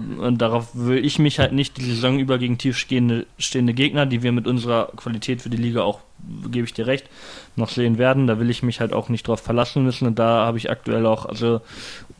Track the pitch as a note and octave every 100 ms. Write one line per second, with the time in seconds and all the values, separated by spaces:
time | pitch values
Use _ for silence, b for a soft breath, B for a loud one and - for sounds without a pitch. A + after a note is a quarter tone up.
0 | G#2+ G2+ A2+ A#2+ A#2 A#2 A#2 B2 A#2+ C3
1 | C#3 - D3+ - C3 C3+ C#3 - B2 A#2
2 | B2+ C3+ C3+ B2+ B2 A#2+ C#3 A#2+ - B2+
3 | A#2+ A#2 - - - C3+ A#2+ A#2 C#3 D3
4 | C#3 A#2+ B2 A#2+ A2+ B2 A#2 A#2 - -
5 | - A2+ - B2 A#2+ A#2 A#2+ A#2 F#2+ G#2
6 | - - - - A2+ A#2+ A#2 - A2+ C#3
7 | - B B B B - A2+ - A#2+ A2+
8 | B2+ C3+ C3 A2 A#2+ A#2+ B2 - A2+ -
9 | - A#2 - A2+ - A#2 A#2+ D3 C3 A#2+
10 | B2+ A2 A2+ A#2 A2+ A2+ - - - A2+
11 | A2+ A2 - G#2 A#2 A#2 B B B B
12 | B